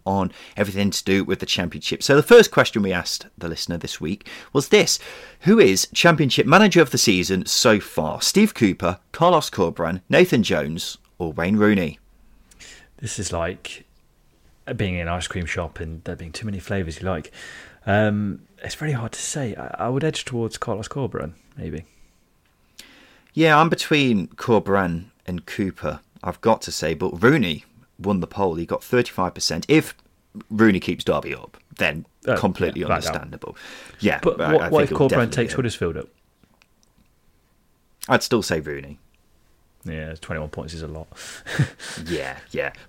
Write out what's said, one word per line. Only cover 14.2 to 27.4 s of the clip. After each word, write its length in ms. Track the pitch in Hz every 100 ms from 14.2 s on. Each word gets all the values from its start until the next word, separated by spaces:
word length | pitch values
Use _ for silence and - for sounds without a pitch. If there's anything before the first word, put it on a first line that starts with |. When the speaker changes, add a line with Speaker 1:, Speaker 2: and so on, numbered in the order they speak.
| _ _ _ _ - 120
Speaker 2:
being 180 | 101
in 60 | 90
an 80 | 85
ice 180 | 87 -
cream 200 | 90 82
shop 340 | - 82 -
and 240 | 82 80
there 100 | -
being 180 | 85 85
too 140 | - 110
many 140 | 98
flavours 400 | - 98 82 78
you 60 | 92
like. 240 | 85 - - - - - _ -
Um, 560 | 101 107 104 104 76 _ _
it's 120 | 110
very 180 | - 151
hard 200 | 127 113
to 80 | -
say. 340 | - 156 123 -
I, 300 | 64 - 113
I 20 |
would 160 | 135
edge 200 | 156 -
towards 340 | - 120 110 -
Carlos 300 | - 104 110
Corberán, 460 | 143 123 - 78 - _ -
maybe. 280 | 85 76 - _ _ _ _ _ _ _ _ _ - - _ _ _
Speaker 1:
Yeah, 240 | 151 160 151
I'm 100 | 165
between 600 | 170 - 151 131 107 82
Corberán 800 | - - 107 98 98 90 85 95 _ -
and 200 | 87 -
Cooper, 540 | - 95 - 76 76 _ -
I've 180 | 95 -
got 200 | 113 110
to 100 | -
say, 220 | - 78
but 280 | 78 90 82
Rooney 420 | 113 156